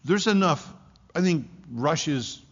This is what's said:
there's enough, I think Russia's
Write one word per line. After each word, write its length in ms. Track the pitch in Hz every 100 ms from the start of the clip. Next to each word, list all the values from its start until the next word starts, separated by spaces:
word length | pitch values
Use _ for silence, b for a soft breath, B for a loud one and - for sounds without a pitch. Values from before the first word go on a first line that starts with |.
| 135
there's 200 | 202 220
enough, 460 | 202 190 143 - - - _ _
I 60 | 170
think 260 | 185 165 117 - -
Russia's 680 | 117 139 156 - 139 113 - -